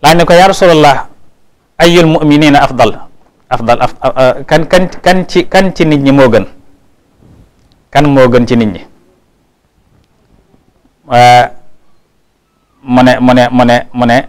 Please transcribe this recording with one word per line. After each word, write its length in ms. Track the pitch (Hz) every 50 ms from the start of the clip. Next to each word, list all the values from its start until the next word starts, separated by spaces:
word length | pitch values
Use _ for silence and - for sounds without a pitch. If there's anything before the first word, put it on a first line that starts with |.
Laaj 120 | - 143 165 170
ne 60 | 170
ko, 80 | - 175
"Ya 140 | 170 185 190
Rasulallah, 580 | 190 - 196 180 165 156 151 147 139 123 - - - _ - - _ _ _ _ _ _ _ _ _ _
ayyul 300 | 160 175 170 175 170 160
mu'minina 500 | 156 165 160 151 147 147 156 151 139 143 135
afdal?" 420 | 131 131 120 127 107 95 - - - _ _ _ _ _ _ _ _
Afdal, 280 | 127 120 117 113 120 117 127
af-, 120 | - - -
a-, 140 | - 131 117 123
a-, 180 | 131 127 120 - 135 -
kan, 160 | 156 156 165
kan, 240 | - - 185 185 175
kan 280 | - - - 180 185 185 180 -
ci, 160 | - 180 175
kan 240 | - - 190 196 190 165
ci 100 | - 175
nit 160 | 156 151 147
ñi 100 | 139 139
moo 140 | 135 143 135 127
gën? 180 | 107 110 101 - - - _ _ _ _ _ _ _ _ _ _ _ _ _ _ - _ - _ _ _ _ _ _ _ _ _ -
Kan 160 | 139 147 147
moo 160 | 139 139 131 123
gën 200 | 120 123 120 113
ci 100 | 127 120
nit 80 | 113 107 95
ñi? 80 | 82 - - _ _ _ _ _ _ _ _ _ _ _ _ _ _ _ _ _ _ _ _ _ _ _ _ _ _ _ _ _ _ _ _ _ _ _ _ _ _ _ _ _ _ _
Waa, 460 | - 127 120 123 123 120 123 120 - - - - - - - _ _ _ _ _ _ _ _ _ _ _ _ _ _ _ _ _ _ _ _
mu 200 | _ 135 123 127 127
ne, 160 | 127 123 123
mu 120 | 127 127 -
ne, 100 | 135 123 120
mu 120 | 123 123 123
ne, 140 | 120 120 123 - - -
mu 120 | 123 123
ne 120 | 120 117 131 139